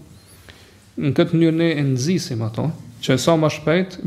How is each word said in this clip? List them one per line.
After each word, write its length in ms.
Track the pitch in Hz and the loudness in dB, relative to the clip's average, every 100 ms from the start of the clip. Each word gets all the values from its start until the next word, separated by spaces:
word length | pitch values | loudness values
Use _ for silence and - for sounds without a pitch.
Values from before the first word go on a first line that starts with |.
| - - - - - - - - - - | -20 -20 -20 -20 -20 -20 -20 -20 -16 -4
në 160 | 147 131 | -2 2
këtë 180 | 175 165 | 2 4
mënyrë 220 | 165 160 | 2 4
ne 100 | 165 147 | 0 2
e 80 | 139 | 0
nxisim 500 | 127 143 180 - 113 110 | 0 0 -2 -2 -4 -4
ato, 240 | - 139 - - - | -4 -4 -6 -14 -10
që 140 | - 131 | -2 0
sa 160 | - 165 | 2 2
më 160 | 156 - | 2 0
shpejt 420 | 156 175 185 - | 0 0 0 -4